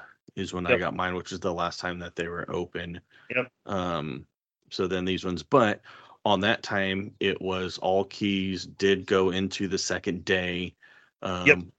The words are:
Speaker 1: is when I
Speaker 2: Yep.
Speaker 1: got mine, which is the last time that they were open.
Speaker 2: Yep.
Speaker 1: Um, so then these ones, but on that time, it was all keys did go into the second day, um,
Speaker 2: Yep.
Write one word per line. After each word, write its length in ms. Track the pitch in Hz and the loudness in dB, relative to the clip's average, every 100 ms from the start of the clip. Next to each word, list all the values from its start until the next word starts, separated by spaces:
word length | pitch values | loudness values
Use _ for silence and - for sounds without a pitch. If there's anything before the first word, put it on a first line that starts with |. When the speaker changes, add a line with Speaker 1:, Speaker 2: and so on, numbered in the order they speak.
| - _ - - | -12 _ -14 -10
Speaker 1:
is 180 | 90 | -6
when 120 | 90 87 | -4 0
I 40 | |
Speaker 2:
Yep. 80 | 113 | 2
Speaker 1:
got 160 | 90 - | 0 -2
mine, 200 | 90 90 | -2 -2
which 160 | - | -6
is 80 | 92 | -4
the 140 | 95 | -2
last 260 | 87 87 - | -2 -2 -4
time 200 | 90 87 | -6 -6
that 160 | 85 - | -8 -6
they 120 | 85 | -6
were 180 | 85 - | -6 -4
open. 480 | 87 87 85 87 87 - - - | -4 -4 -6 -8 -10 -14 -20 -6
Speaker 2:
Yep. 220 | 127 123 _ - | -4 -4 _ -6
Speaker 1:
Um, 600 | 95 90 82 76 64 - _ _ _ _ | -4 -2 -2 -4 -8 -12 _ _ _ _
so 180 | - 92 | -4 0
then 180 | 92 90 | 0 0
these 180 | 90 | 0
ones, 180 | 92 85 | -2 -4
but 380 | - 135 107 - - - - - 104 | 2 4 4 2 -6 -20 -20 -2 2
on 160 | 95 | 4
that 220 | 104 - | 4 0
time, 520 | - 101 95 95 104 98 | 0 0 0 -2 -4 -2
it 220 | 98 - | -2 0
was 360 | 92 92 92 - | -2 -2 -4 -2
all 260 | 92 95 95 | 2 2 0
keys 600 | - 104 98 95 90 - | -2 0 0 0 -4 -8
did 400 | - 98 95 95 | 2 4 4 4
go 240 | 98 95 | 4 4
into 360 | 92 95 - 95 | 2 -2 -2 -2
the 80 | 92 | -2
second 480 | - 90 101 87 - | -2 -2 -2 -2 0
day, 500 | 95 90 90 87 - - - _ _ | 2 0 -2 -6 -10 -20 -20 _ _
um, 260 | 95 90 92 | -4 2 4
Speaker 2:
Yep. 120 | 90 92 | 4 0